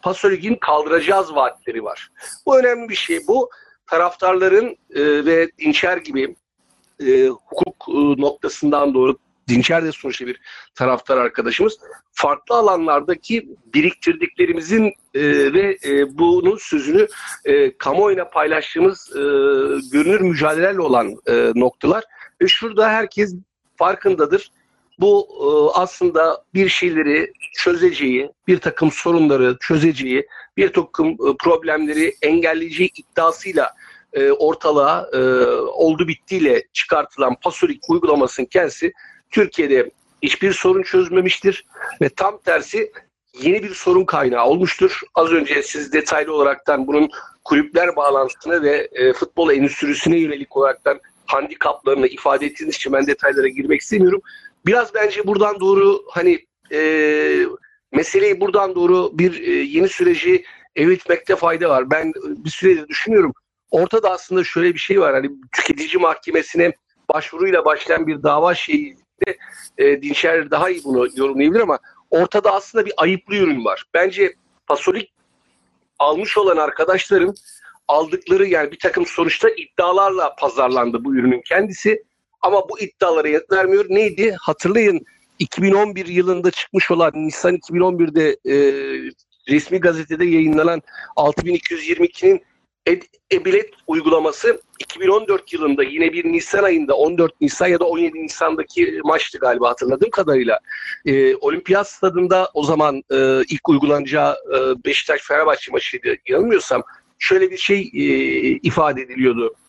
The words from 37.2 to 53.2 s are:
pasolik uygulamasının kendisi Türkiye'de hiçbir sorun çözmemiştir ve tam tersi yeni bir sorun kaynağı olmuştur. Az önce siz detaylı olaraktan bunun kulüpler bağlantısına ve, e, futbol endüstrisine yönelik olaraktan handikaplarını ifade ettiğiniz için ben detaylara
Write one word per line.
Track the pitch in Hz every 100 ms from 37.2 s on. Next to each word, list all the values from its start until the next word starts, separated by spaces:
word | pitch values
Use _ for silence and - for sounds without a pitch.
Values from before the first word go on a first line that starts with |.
| 131 123
pasolik | 180 - 175 139 -
uygulamasının | 170 160 147 131 - 127
kendisi | 185 165 - 170 - - _ _
Türkiye'de | - 202 - 147 131 117 _ _ _
hiçbir | 147 - 196
sorun | 185 185 190
çözmemiştir | 185 190 180 180 180 - 196 190 _ - - -
ve | 143
tam | - 190 208
tersi | - 165 - 208 214 - _ _ _ -
yeni | 135 202
bir | 202
sorun | 180 - 180
kaynağı | 185 151 135 120
olmuştur. | 120 160 180 - 185 - -
Az | - 165
önce | 165 143 143
siz | 139 151 143
detaylı | 151 151 156 156
olaraktan | 151 139 139 - 143 135
bunun | 147 151 - - _
kulüpler | - 147 151 170 175 170
bağlantısına | 143 139 131 - 151 170
ve, | 147 147 -
e, | 123 127
futbol | 127 165 - 165
endüstrisine | 139 139 - 143 139 - 170
yönelik | 160 143 135 -
olaraktan | 135 131 - 135 _ _ -
handikaplarını | 135 143 - 151 - 135 139 131
ifade | 135 - 139 143
ettiğiniz | - 156 151
için | 135
ben | 135 143
detaylara | 143